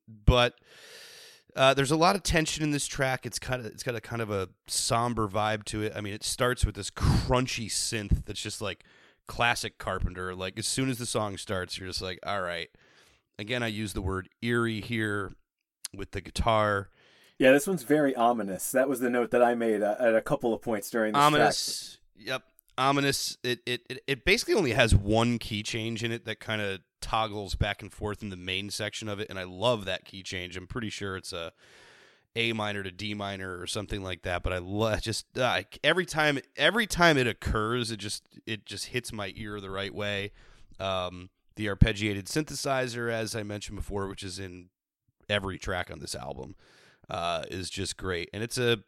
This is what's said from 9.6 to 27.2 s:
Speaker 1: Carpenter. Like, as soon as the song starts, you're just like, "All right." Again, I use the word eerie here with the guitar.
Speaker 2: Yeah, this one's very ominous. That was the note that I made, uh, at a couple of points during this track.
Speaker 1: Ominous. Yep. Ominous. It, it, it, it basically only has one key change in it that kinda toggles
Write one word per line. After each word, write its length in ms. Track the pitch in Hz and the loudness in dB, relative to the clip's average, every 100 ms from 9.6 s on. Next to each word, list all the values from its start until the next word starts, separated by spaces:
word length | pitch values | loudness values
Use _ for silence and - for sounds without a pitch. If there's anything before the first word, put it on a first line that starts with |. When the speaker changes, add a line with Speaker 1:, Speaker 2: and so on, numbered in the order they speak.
| 110 - | -2 -6
Speaker 1:
Carpenter. 560 | - 95 87 90 92 | -4 -2 -2 -4 -6
Like, 240 | 92 92 98 | -6 -6 -4
as 100 | 110 | -4
soon 220 | - 131 | 0 0
as 100 | 120 | -2
the 60 | 120 | -4
song 300 | - 104 95 | -2 -4 -6
starts, 420 | - 95 92 - | -6 -4 -4 -8
you're 120 | 92 | -8
just 120 | 90 | -6
like, 180 | 92 90 - | -6 -8 -6
"All 160 | 101 | -4
right." 280 | 90 85 82 _ _ _ _ _ _ - | -4 -4 -8 _ _ _ _ _ _ -12
Again, 240 | 107 123 | -6 -2
I 60 | 117 | -2
use 240 | 104 107 | -2 -4
the 100 | 110 | -4
word 280 | 98 95 92 _ | -4 -4 -6 _
eerie 380 | 117 120 117 110 | 0 2 2 -2
here 540 | 95 117 107 104 98 104 _ _ _ _ - | -4 -2 -2 -2 -6 -10 _ _ _ _ -14
with 180 | 98 98 | -10 -10
the 100 | 101 | -8
guitar. 680 | 85 - - 110 107 101 98 _ _ _ _ - | -8 -2 2 4 4 2 -2 _ _ _ _ 4
Speaker 2:
Yeah, 120 | 131 | 8
this 160 | 143 - | 8 6
one's 160 | 180 | -2
very 320 | - 151 143 127 | 2 4 4 4
ominous. 560 | 117 120 101 92 - | 4 4 0 -4 0
That 160 | 131 139 | 2 2
was 140 | 127 | 2
the 80 | 123 | 0
note 220 | 123 117 | 2 2
that 120 | 120 | 6
I 100 | 120 | 6
made, 280 | 120 117 107 | 6 2 2
uh, 160 | 101 107 | 2 2
at 160 | 123 113 | 4 4
a 60 | |
couple 320 | - 147 120 | 2 0 2
of 80 | 107 | 0
points 280 | - 110 - | 0 -4 -2
during 220 | 120 110 | 0 2
this 80 | 110 | 6
track. 80 | 147 | 6
Speaker 1:
Ominous. 680 | 147 110 - - - - - _ _ | 6 4 2 -2 -6 -10 -16 _ _
Yep. 280 | 104 131 - _ _ - | -8 -6 -8 _ _ 0
Ominous. 600 | 131 143 139 135 - - | 4 4 4 2 -2 -4
It, 160 | 123 123 - | -2 -2 -2
it, 140 | 123 - | -6 -6
it, 160 | 127 - | -10 -4
it 180 | 135 - | -2 2
basically 300 | 214 - 339 | 2 4 2
only 160 | 151 | 4
has 220 | 113 117 98 | 4 6 6
one 420 | 101 110 117 117 | 6 4 4 2
key 240 | - 104 | -2 -4
change 420 | 104 117 110 113 | -4 -4 -4 -4
in 80 | 117 | -4
it 140 | 117 113 | -4 -6
that 140 | 107 | -10
kinda 400 | - 107 104 95 - _ | -4 -2 -2 -6 -10 _
toggles 520 | - 113 | -2 0